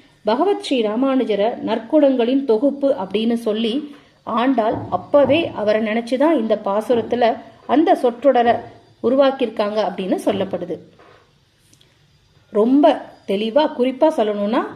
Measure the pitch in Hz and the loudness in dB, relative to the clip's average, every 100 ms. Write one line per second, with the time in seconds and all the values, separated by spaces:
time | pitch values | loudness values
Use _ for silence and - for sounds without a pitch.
0 | _ _ 208 247 370 403 - 262 214 220 | _ _ -4 0 0 -2 -2 -2 -2 0
1 | 269 262 220 196 214 247 202 226 - 311 | 0 0 0 0 -2 -4 -4 -6 0 2
2 | 285 254 233 269 277 220 285 277 277 - | 4 2 0 0 0 0 0 0 -2 -2
3 | 185 208 226 233 226 214 226 262 302 - | -4 -4 -2 -2 -2 -2 -2 -4 -8 -14
4 | _ _ - 226 254 240 214 294 - 185 | _ _ -8 -2 0 0 0 -2 -4 -8
5 | - 285 254 302 330 - 208 220 220 220 | 0 2 4 2 0 -4 -2 0 0 -4
6 | 233 254 302 302 220 208 208 202 214 240 | -2 0 2 2 0 -2 -2 -2 0 0
7 | 220 240 233 262 - - - 262 339 302 | 0 2 0 0 -8 -16 -2 2 4 2
8 | 247 233 277 247 240 - - - _ _ | 0 0 2 4 4 0 -4 -18 _ _
9 | 226 269 269 262 233 - 208 214 190 190 | 0 2 2 2 -4 -2 -2 -2 -2 -4
10 | 190 359 - 202 185 180 175 170 - _ | -4 -2 -2 -2 -4 -6 -8 -10 -12 _
11 | - _ _ _ _ _ _ _ _ _ | -20 _ _ _ _ _ _ _ _ _
12 | _ _ _ _ _ 208 226 277 311 - | _ _ _ _ _ 0 2 4 4 2
13 | - - - 196 220 247 302 302 247 262 | -4 -14 -6 -4 0 0 0 0 -2 2
14 | 311 311 214 208 202 254 415 | 2 2 -2 -2 -2 -2 -4